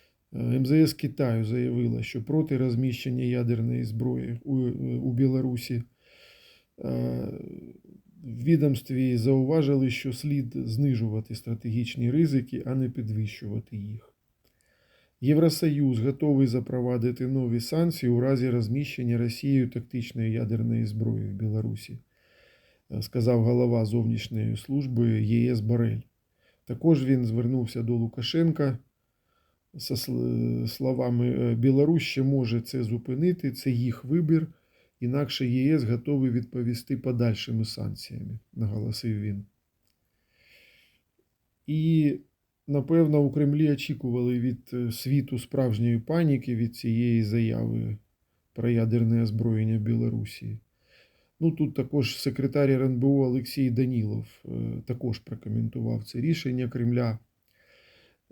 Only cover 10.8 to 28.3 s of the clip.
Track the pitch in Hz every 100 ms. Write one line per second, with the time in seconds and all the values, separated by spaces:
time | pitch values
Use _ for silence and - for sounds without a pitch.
10.8 | 143 117 113 110 110 110 113 113 117 117
11.8 | 117 131 120 147 160 135 120 123 127 131
12.8 | 127 131 110 107 107 - 104 110 - 107
13.8 | 104 110 - _ _ _ _ _ _ _
14.8 | _ _ _ - 127 151 165 160 160 147
15.8 | 135 117 131 135 151 135 135 123 120 123
16.8 | 123 123 123 123 127 135 120 117 117 160
17.8 | 170 160 123 120 131 135 131 123 107 135
18.8 | 143 - 120 117 120 - 139 135 123 117
19.8 | - 123 113 117 113 113 107 113 117 117
20.8 | 110 110 113 107 101 98 107 110 113 107
21.8 | - 117 _ _ _ _ _ _ _ _
22.8 | _ 107 107 127 117 117 117 120 123 117
23.8 | 107 117 113 110 - 110 110 107 - 139
24.8 | 135 120 117 110 107 117 123 117 107 120
25.8 | 113 110 - _ _ _ _ _ - 120
26.8 | 165 143 131 131 117 113 120 131 110 120
27.8 | 117 117 113 - 113